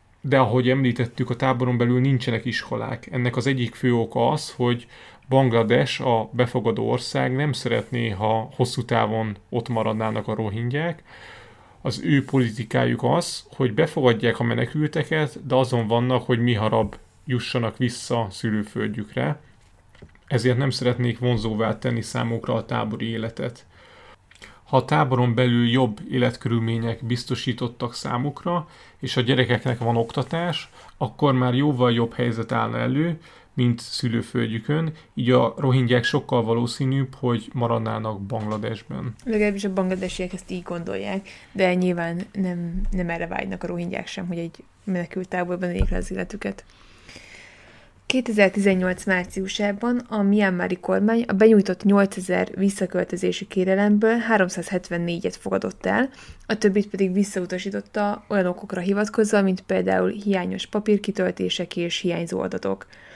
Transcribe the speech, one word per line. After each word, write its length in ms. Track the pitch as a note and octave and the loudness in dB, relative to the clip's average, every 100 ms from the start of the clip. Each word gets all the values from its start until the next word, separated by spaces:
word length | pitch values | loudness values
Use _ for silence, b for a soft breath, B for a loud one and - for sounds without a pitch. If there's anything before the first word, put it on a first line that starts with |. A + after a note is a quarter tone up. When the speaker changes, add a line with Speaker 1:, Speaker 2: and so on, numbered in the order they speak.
| _ _ | _ _
Speaker 1:
de 180 | C3+ C3+ | 2 4
ahogy 300 | A#2 B2+ B2 | 4 4 4
említettük, 600 | C3+ B2+ A#2 A#2 - B2+ | 4 2 2 -2 -2 -4
a 60 | B2 | 0
táboron 400 | C3+ B2 B2+ A#2+ | 0 2 2 2
belül 240 | A#2+ B2+ | 4 4
nincsenek 440 | C3+ C3 B2+ A2+ | 4 2 0 -2
iskolák. 640 | B2 - - A2+ A2+ A#2 - | -2 -4 -4 -6 -4 -8 -6
Ennek 260 | B2+ A#2+ B2 | -4 -2 0
az 100 | C3 | 0
egyik 280 | C3 A#2 | 0 -2
fő 200 | - B2+ | 0 2
oka 360 | A#2+ A2 B2 A#2 | 2 2 0 2
az, 220 | D3 - - | 0 -4 -2
hogy 300 | B2 A#2+ - B B B - | 0 0 -4 B B B 0
Banglades, 680 | C3+ C3 A#2 A2 A#2+ C#3 - | 4 6 4 4 4 2 0
a 300 | C3 A#2 G#2+ | 0 0 0
befogadó 580 | A#2+ A#2+ B2+ A#2 A2+ A2+ | 0 0 0 0 0 0
ország 460 | B2 - C#3 C3 C3 | -2 -2 -2 0 0
nem 160 | D3 | -2
szeretné, 560 | B2 A#2+ A2+ G#2 A#2+ A#2 | -2 0 0 -2 -2 -2
ha 400 | F#2+ G#2+ A2+ A2+ - | 0 0 0 -2 -2
hosszú 280 | B2 - | -2 -2
távon 520 | A2+ A#2 A2 A2 A2 G2+ - | 0 2 2 0 -4 -6 -6
ott 200 | A#2+ A2 | -6 -2
maradnának 600 | A#2 A2 A2 A2 A2 G#2 | 0 0 0 -2 -2 -4
a 60 | |
rohingyák. 680 | G#2+ A2 G#2 A#2+ C#3+ E3+ D#3+ - B B B B B B B | -4 -4 -4 -4 -2 -4 -6 -12 B B B B B B B
Az 200 | - - | -6 -4
ő 200 | C#3 C#3+ | 2 2
politikájuk 800 | C3 C3+ A#2+ G#2+ A2 B2+ B2 A#2+ | 2 2 2 -2 -2 0 0 0
az, 440 | B2 D#3 - - - - | 2 0 0 -8 -8 -2
hogy 180 | B2+ | 0
befogadják 640 | G#2+ - - B2+ A2 A#2 A2+ | 2 0 4 4 4 2 0
a 60 | |
menekülteket, 1040 | A#2 A#2 A#2+ D3+ D3+ D#3 C#3 D#3+ D3+ - C3 | 0 0 -2 0 0 0 0 0 -2 -4 0
de 80 | |
azon 320 | C3 B2 B2 A2 | 2 2 2 2
vannak, 360 | A#2 B2 B2+ | 2 2 0
hogy 140 | - A#2 | 0 2
mihamarabb 600 | A#2+ G#2+ A2 A2+ G#2 - - _ | 2 2 2 2 0 -4 -20 _
jussanak 520 | - B2 - B2+ A2+ - | -4 -4 -2 -2 -2 0
vissza 500 | B2 A#2 - A#2+ G#2+ | -2 -2 -2 -2 -2
szülőföldjükre. 1120 | - A2+ G#2+ G#2 A#2 G#2+ G#2 G#2 B2+ C#3 D3 b b b _ _ - - _ - | -4 -2 -2 -2 -4 -4 -4 -6 -4 -2 -4 b b b _ _ -20 -20 _ -2
Ezért 320 | B2+ A#2+ A#2+ | 0 2 2
nem 120 | C#3 | 0
szeretnék 480 | B2 B2 A#2+ A#2+ A2+ | 0 0 0 0 0
vonzóvá 600 | B2 A#2 A2 G#2+ A2+ A#2 | 0 0 0 0 0 0
tenni 240 | B2 A#2 | -2 -4
számukra 520 | A2+ B2 A#2 A#2 - | -4 -4 -2 -2 -2
a 100 | A#2 | -4
tábori 440 | G#2+ A#2 A2 A2+ A2+ | -2 -4 -4 -4 -6
életet. 580 | A2+ A2 - B2+ B2 - B B B B B _ B B B | -4 -6 -6 -8 -10 -20 B B B B B _ B B B
Ha 120 | B C3 | B 2
a 80 | |
táboron 500 | - D3+ C#3 B2+ B2 | 4 2 2 2 2
belül 340 | A#2 B2+ A#2+ A#2+ | 4 4 4 4
jobb 320 | B2+ B2 G#2 - | 4 2 -2 -4
életkörülmények 920 | B2+ B2 A#2+ A#2 A#2 A2+ A2+ A#2 A2+ | 0 0 0 -2 0 0 -2 -2 -4
biztosítottak 920 | A#2 A#2+ - B2 - A2 B2 - A#2+ | -2 -4 -2 -4 -4 -4 -4 -6 -8
számukra, 720 | - C3+ A#2+ C#3 - F3 F3 D#3 B B B | -6 -4 -2 -4 -4 -2 -2 -4 B B B
és 160 | B2 - | -4 0
a 40 | |
gyerekeknek 580 | A#2+ C3 A#2 A#2 C3 A#2+ | 2 2 2 2 0 -2
van 180 | A#2 A#2 | 0 0
oktatás, 720 | A2+ - B2 E3 F3 D3+ - B B B | 0 -2 -4 -2 -2 -4 -8 B B B
akkor 360 | C#3+ - D3 | -6 0 2
már 220 | B2+ B2+ | 4 2
jóval 380 | B2 D3 B2+ B2 | 2 2 4 4
jobb 220 | A#2+ A#2 | 4 0
helyzet 380 | - A#2+ A2+ A2+ | -2 -2 -2 -2
állna 260 | A#2+ A2+ A#2 | -2 -2 -2
elő, 400 | A#2 C3+ E3+ D#3+ B B B | 0 0 0 -4 B B B
mint 260 | - B2 A#2 | 0 2 0
szülőföldjükön, 1120 | - - B2 A2+ A2 B2 A2+ A2+ - D3+ D#3+ D#3 B | -4 -4 -2 -2 -2 -2 -2 -4 -2 -2 -2 -6 B
így 160 | - A#2+ | -4 4
a 240 | B2+ A#2 - | 4 4 2
rohingyák 480 | C#3 C3 A#2+ B2 | 2 4 4 2
sokkal 380 | A#2 C#3 - B2 | 2 0 0 0
valószínűbb, 720 | A2 A#2 A#2+ - C3 C3+ C3+ | 2 0 0 -2 0 0 -2
hogy 340 | - B2+ A#2+ - | -2 -2 -2 -2
maradnának 680 | B2+ A#2 A#2 A2 A2 A2 G2+ | -2 0 0 0 -4 -4 -6
Bangladesben. 920 | G2 A2 G#2+ G#2+ A2+ A2 - C3+ B2 - | -6 -4 -4 -4 -4 -6 -8 -8 -8 -8
Speaker 2:
Legalábbis 400 | B3 G#3+ G#3 G3 | -2 0 0 0
a 80 | G3 | -2
bangladesiek 600 | F#3+ F#3 F#3 F#3 - F#3 | -2 -2 -2 -4 -6 -8
ezt 180 | F#3 - | -8 -10
így 120 | F#3 | -10
gondolják, 640 | F3 F3 E3+ - - F#3+ G3 B B | -8 -8 -6 -6 -4 -6 -8 B B
de 220 | G3 F#3 | 0 2
nyilván 460 | F3+ F3+ F3 E3+ E3+ F#3+ | 4 2 0 -2 -6 -6
nem, 480 | - F#3 F3 E3+ F3 - | -4 -4 -4 -4 -2 -2
nem 200 | F#3 F3 | -2 -2
erre 160 | E3+ E3+ | -4 -4
vágynak 360 | F#3 F#3+ F#3 | -4 -6 -6
a 40 | E3+ | -6
rohingyák 400 | F3 F3 - - | -6 -4 -6 -8
sem, 200 | - F3+ | -8 -6
hogy 120 | E3+ | -6
egy 260 | E3+ - - _ | -8 -10 -20 _
menekült 440 | - F3+ F3 F#3 F#3 | -4 -4 -4 -8 -4
táborban 420 | F3+ F3+ F3+ F3+ | -4 -2 -2 -2
élik 200 | F#3 F3+ | 0 0
le 60 | F#3 | 0
az 140 | F#3 | -4
életüket. 540 | F#3+ F3+ G3+ G3 G3 - B B B B B B B B B B B B B - | -6 -8 -6 -8 -8 -14 B B B B B B B B B B B B B -2
Kétezer-tizennyolc 1000 | B3+ B3 G#3 G3 G3+ G3+ F#3 F#3 F3+ | -2 2 4 4 4 2 4 0 -2
márciusában 920 | - F#3 F3+ - F#3+ - G#3 G3+ A#3 B3 | -2 -2 -2 -6 -6 -2 -2 -2 -2 -2
a 240 | A#3+ G#3+ | -2 0
mianmari 540 | G3 G#3 G3+ F3+ F#3 F#3 | 4 4 4 0 -2 -2
kormány 480 | - F#3+ G#3 A#3 A#3 | 0 2 4 2 2
a 40 | |
benyújtott 520 | G3 A3 G#3+ F#3+ F3+ | 6 8 8 6 2
nyolcezer 640 | G3 G3+ G3 F#3+ F#3 F3+ F#3 | 4 6 4 0 -2 0 0
visszaköltözési 920 | - G3 G3 F#3 F3+ F3 F3+ F3+ F3+ G3 | 0 0 0 -2 -2 -2 -2 -2 -2 -4
kérelemből 720 | F#3+ F#3 F#3+ G#3 G#3 A3 A#3 | 0 2 4 4 4 4 2
háromszázhetvennégyet 1200 | A3+ G#3+ F3+ F3+ E3 F3+ - E3+ E3+ E3+ F#3 - | 2 2 2 -2 -4 -6 -4 -4 -2 -2 -4 -6
fogadott 500 | G3 F#3+ F#3+ - F#3+ | -4 -2 -4 -4 0
el, 240 | G3+ C4+ B B B B | 0 0 B B B B
a 120 | G#3+ | 2
többit 300 | G#3 G3+ G3+ | 2 4 0
pedig 240 | F#3+ G3 | 0 0
visszautasította 1120 | F#3 G3+ F#3+ F3+ F3+ G3 G3+ G3+ G#3+ G3+ G#3 - | 2 0 -2 -4 -6 -6 -8 -6 -2 -2 -4 -2
olyan 180 | G3+ F3+ | 0 0
okokra 340 | F3+ G3 F#3 | -2 -6 -4
hivatkozva, 600 | F3+ G3 G#3 A3 G#3+ G#3 | 0 0 0 2 4 4
mint 180 | G3 F#3 | 4 2
például 500 | - F#3 F#3 F#3+ F#3 | 0 0 2 2 2
hiányos 560 | G#3+ G3+ F#3 F3+ F#3+ - | 0 0 0 0 -6 -4
papírkitöltések 1080 | G#3+ G#3+ G#3 G#3 F#3+ F#3 F3+ F#3 - F3 - | -2 2 2 0 -2 -2 0 -2 -2 -6 -4
és 220 | E3+ - | -4 -2
hiányzó 420 | F3+ E3+ E3+ F#3 | -2 -2 -4 -4
adatok. 460 | F3+ - G3 - - B B | -4 -4 -4 -6 -10 B B